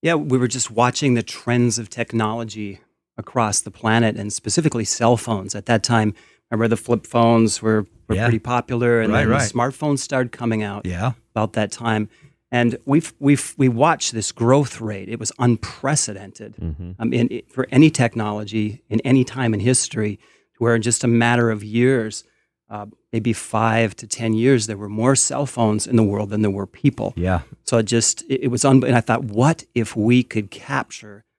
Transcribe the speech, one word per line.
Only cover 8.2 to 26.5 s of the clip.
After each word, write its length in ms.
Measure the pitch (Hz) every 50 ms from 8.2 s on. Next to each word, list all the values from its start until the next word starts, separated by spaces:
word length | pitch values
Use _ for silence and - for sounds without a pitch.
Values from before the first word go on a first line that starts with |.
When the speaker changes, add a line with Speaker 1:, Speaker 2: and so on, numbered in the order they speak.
| 113
Speaker 1:
pretty 140 | 120 117 110
popular 600 | - 127 123 123 120 - 127 117 120 120 120 117
and 100 | 113 107
Speaker 2:
Right, 80 | 107 120 143
Speaker 1:
then 60 | 117
Speaker 2:
right. 180 | 120 143 131 107
Speaker 1:
the 60 | -
smartphones 460 | 120 120 135 135 - 156 151 143 131
started 320 | - - 143 131 127 120
coming 320 | - - 117 117 113 110 107
out 220 | 101 101 104 101
Speaker 2:
Yeah. 260 | 92 90 87 101 120 113 _ _ _ _
Speaker 1:
about 180 | 113 107 107 -
that 180 | 107 107 98
time. 360 | - - 117 117 110 107 107 104 _ _ _ 135 _ _ _ _
And 260 | - 123 120 120 113 - _
we've, 280 | 135 135 156 160 - - _
we've, 340 | 143 139 143 135 - - - -
we 100 | 139 127
watched 440 | 120 113 139 165 160 - - - -
this 180 | 113 104 -
growth 480 | - - 117 117 131 143 143 127 - -
rate. 280 | 117 107 104 98 98 -
It 100 | 113 117
was 120 | 110 107 - -
unprecedented, 1200 | 127 123 120 110 - - - - - 131 151 143 - - 104 98 98 95 - - - - - -
Speaker 3:
Mm-hmm. 300 | 82 85 76 73 87 85 95 -
Speaker 1:
um, 140 | 113 117 127
in, 280 | 120 117 123 - - - _
for 180 | _ 131 127 -
any 180 | - 127 156 156
technology 920 | 151 - 131 117 - 117 110 107 104 104 107 101 107 110 107 107 101 - _ _
in 100 | 107 113
any 220 | - 135 131 135 123
time 300 | - - 135 131 117 110
in 60 | 101
history, 600 | 98 123 127 123 - - - 127 107 104 101 - _ _ _ _ _ _ _ _
where 180 | 120 117 117
in 60 | 113
just 220 | 107 117 117 - -
a 40 | 120
matter 440 | 117 117 117 120 120 120 117 117
of 120 | 110 104 104
years, 600 | 107 107 117 120 131 135 123 110 110 104 - - _ _ _ _ _ _ _ _ _
uh, 160 | 107 104 104 107 - _ _ _ -
maybe 200 | 113 107 123 110
five 640 | - - - - 107 110 113 110 113 113 107 - -
to 100 | - 101
ten 260 | - - 117 110 110
years, 340 | 110 117 131 139 120 107 107
there 100 | 107 98
were 120 | 104 101
more 260 | 104 107 117 127 135
cell 300 | 131 - - 127 127 143
phones 420 | 131 - - 117 110 107 107 - -
in 80 | 120
the 80 | 113 113
world 260 | 101 101 101 104 101
than 120 | 107 107
there 100 | 107 104